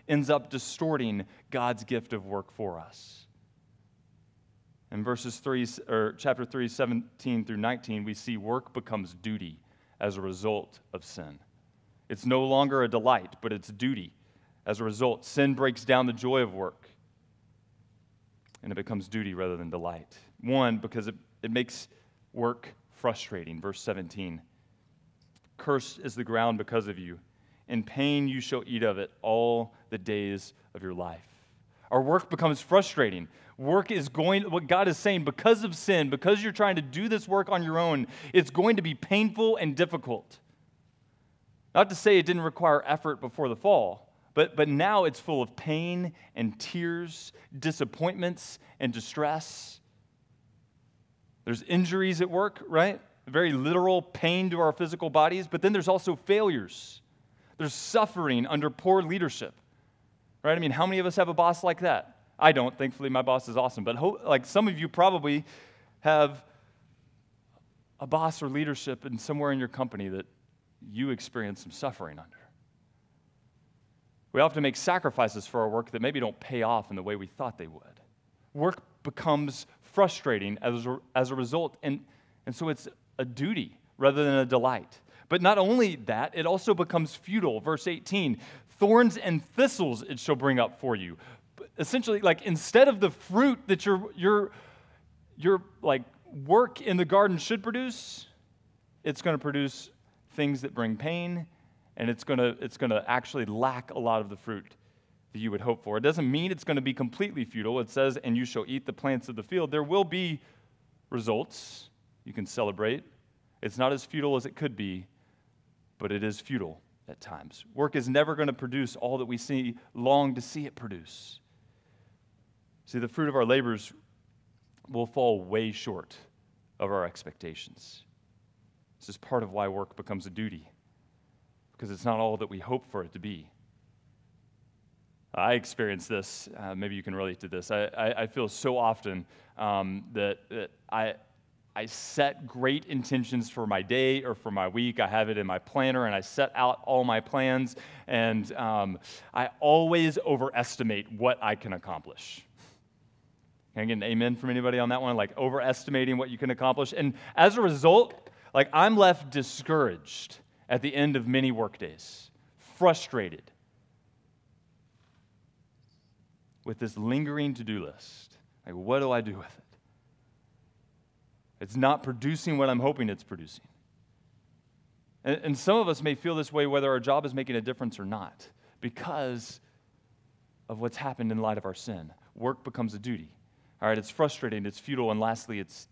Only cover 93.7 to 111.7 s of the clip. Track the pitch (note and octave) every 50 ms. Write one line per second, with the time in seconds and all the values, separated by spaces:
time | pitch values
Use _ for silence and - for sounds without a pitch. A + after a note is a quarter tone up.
93.7 | F#3+ - - G3+ G3 F#3 G3+ - - - F3 F#3+ G#3 G#3 G3+ G3+ - - - -
94.7 | - - - _ _ _ _ _ _ _ _ _ _ - D3 F3+ G3 F#3 F#3 -
95.7 | - - - D#3 C#3 C3 A#2+ - - _ _ - - D3 C3+ C#3 F3+ A3 B3 A#3+
96.7 | B3 - C#4+ A3+ F#3 F3+ F3+ D3 F3+ G3 G3+ G3+ F3+ D#3+ - - A3+ G#3+ F#3+ A3+
97.7 | A3 B3 C4 B3+ - - - - - - - - - _ _ _ _ _ _ _
98.7 | _ _ _ _ _ _ - D#3 C#3+ - - F3 D#3+ C#3+ - D3 C#3 C#3+ C#3 C#3
99.7 | - - - - _ _ _ _ _ _ _ _ - - D3+ C#3+ C#3+ B2+ B2+ C#3
100.7 | - A#2+ A#2 A2 A2 G#2+ C#3+ D#3 E3+ F3 F3 F3 F3 F3 E3 - _ _ _ _
101.7 | _ _ _ _ _ - - A#2 A#2+ - - - C#3+ B2+ B2 B2 A#2 - - A#2+
102.7 | - - C#3+ A#2+ A2 G#2+ G2 - A#2+ B2+ B2 - - C#3+ A2+ G2+ G#2 A2 B2 C3
103.7 | B2+ B2 B2 - - - A#2+ A#2 A2+ A2 G#2+ G2+ G2+ G2 - - A2 G2 - -
104.7 | - _ _ _ _ _ _ _ _ _ _ _ - G#2+ A2 A2+ G2+ G2+ G#2 B2
105.7 | A#2 A2 - G#2+ G#2 A2 A#2 D3 D#3+ E3 D3+ B2+ C3 D3+ E3+ F#3 F#3+ D3 - -
106.7 | D#3 C#3 C3 C3+ B2+ - C3+ A#2+ - - G3 G3+ - D3+ A#2+ - - A2+ G#2 A2
107.7 | A#2+ B2+ A#2+ - - C#3 C3+ C3+ B2+ - - B2+ A#2 A#2+ B2+ A#2+ - A#2+ G#2+ -
108.7 | C3 C3+ C3 - - - - C#3 C3+ B2 A#2+ - B2 A2 G#2 - F#3 F3+ E3 C#3
109.7 | C#3 D3+ D3 D3 F3 G3+ G3 E3 E3+ F#3 F#3 E3+ D#3+ C#3 - - _ _ _ _
110.7 | _ _ _ _ _ _ _ _ - A#2+ A2 A#2 A2 A2 D#3+ - - - - -